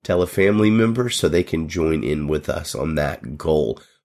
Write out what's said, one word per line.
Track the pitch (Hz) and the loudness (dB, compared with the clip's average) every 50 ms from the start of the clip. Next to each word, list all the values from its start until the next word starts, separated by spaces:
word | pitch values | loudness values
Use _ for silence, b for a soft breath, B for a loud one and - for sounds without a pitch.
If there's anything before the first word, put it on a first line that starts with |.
tell | _ - 92 90 | _ 0 2 2
a | 90 | 2
family | 90 - - 95 98 101 107 107 107 | 0 2 2 2 4 4 4 4 4
member | 107 113 113 113 113 120 123 123 | 4 4 4 2 2 0 -2 -2
so | 117 - - 82 | -2 0 0 2
they | 78 85 90 | 2 2 0
can | - - 82 80 76 | 0 -2 -4 -4 -4
join | 80 87 80 80 80 78 | -2 -2 0 0 0 0
in | 57 62 76 76 76 73 | 0 -2 -2 -2 -2 -2
with | 78 76 - - | -2 -4 -2 -4
us | - 80 80 - - | -6 -6 -6 -8 -6
on | - 67 80 78 | -6 -4 -2 -2
that | 73 73 71 - - - 62 71 76 | -2 -2 -2 -4 -8 -12 -12 -12 -6
goal. | - 85 78 76 73 57 57 b b b b b b | -2 0 2 2 2 0 -4 b b b b b b